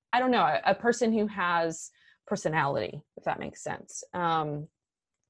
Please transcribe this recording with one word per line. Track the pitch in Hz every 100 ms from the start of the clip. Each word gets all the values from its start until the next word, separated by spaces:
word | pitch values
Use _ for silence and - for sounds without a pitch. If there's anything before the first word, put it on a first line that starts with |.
| _
I | 240
don't | 254
know, | 233
a, | 156 147 -
a |
person | 196 240 240 226
who | 220 208
has | 202 175 170 165 165 - _ _ _ -
personality, | 202 165 160 143 123 98 151 - -
if |
that | - -
makes | - -
sense. | - - - - -
Um, | 180 170 160 151 147 156 _ _ _ _ _ -